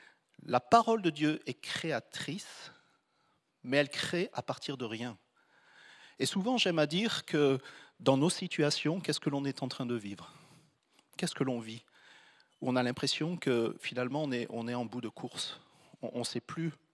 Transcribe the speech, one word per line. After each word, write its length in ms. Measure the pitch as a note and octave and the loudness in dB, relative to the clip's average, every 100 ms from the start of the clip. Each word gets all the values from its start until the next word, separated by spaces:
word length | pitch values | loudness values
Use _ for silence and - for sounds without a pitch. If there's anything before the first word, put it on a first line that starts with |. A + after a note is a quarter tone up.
| - _ _ - | -20 _ _ -18
La 160 | - B2 | 0 0
parole 420 | - A#3 A#3 A3+ | 8 8 8 2
de 80 | F3 | 2
Dieu 320 | D3 D3+ D#3 - | 2 0 0 -4
est 80 | |
créatrice, 1200 | - - - E3 B2 - - - F3+ - - - - _ _ _ _ _ _ _ _ | -8 -6 -6 -2 -4 -4 -10 -6 -8 -10 -16 -18 -20 _ _ _ _ _ _ _ _
mais 140 | B2 C#3+ | 0 2
elle 120 | C#3+ | 2
crée 400 | - - F3 G3 | 0 -2 -2 -2
à 80 | - | -4
partir 340 | - B2+ - C3+ | -6 -6 -6 -6
de 80 | |
rien. 340 | A#2 A2+ A#2+ G#2+ _ _ _ _ _ - - - - - | -4 -4 -6 -8 _ _ _ _ _ -20 -20 -20 -18 -4
Et 80 | C3 | -2
souvent, 320 | G3 G#3+ B3 | 0 0 2
j'aime 220 | F#3+ E3 | 4 4
à 60 | D3 | 4
dire 380 | E3+ A3 - - | 4 0 0 0
que 340 | D#3 C#3 C3+ - - - _ | 4 6 4 -2 -20 -20 _
dans 160 | C3+ C3+ | 4 6
nos 120 | E3 | 4
situations, 680 | - F#3 - D3 - D3 F#3 | 2 -4 2 2 2 0 0
qu'est-ce 220 | - C#3+ | -2 -2
que 80 | - | 0
l'on 160 | C#3 C#3 | 0 -2
est 180 | - | -4
en 60 | B2+ | -6
train 160 | - B2 | -4 -4
de 100 | A#2+ | -4
vivre ? 340 | G2+ G2 - - - - _ _ _ _ _ - | -4 -12 -14 -20 -20 -20 _ _ _ _ _ -4
Qu'est-ce 200 | F3 - | -4 0
que 100 | C3 | -2
l'on 140 | A#2+ | -2
vit ? 260 | A2+ A2+ _ _ - - - _ _ - | -4 -12 _ _ -20 -20 -20 _ _ -6
Où 100 | B2+ | 0
on 60 | B2+ | 2
a 80 | |
l'impression 540 | B2 - C#3 - D#3+ F3 | 2 0 -2 0 -2 0
que 400 | C3+ A#2+ A#2 - | 2 2 2 -2
finalement, 440 | - B2+ B2 C#3+ | -8 -4 -2 -2
on 80 | D3 | -2
est, 140 | A#2+ A#2 | -2 -4
on 180 | A#2 A#2 | -6 -4
est 60 | |
en 100 | B2 | -4
bout 160 | A2+ B2 | -4 -6
de 80 | A2 | -8
course. 540 | - - - - - - _ - - | -8 -10 -8 -8 -10 -18 _ -20 -12
On 180 | A#2+ A#2+ | -8 -6
ne 40 | A#2+ | -4
sait 160 | - | -6
plus 320 | - - E3 - _ | -6 -4 -4 -6 _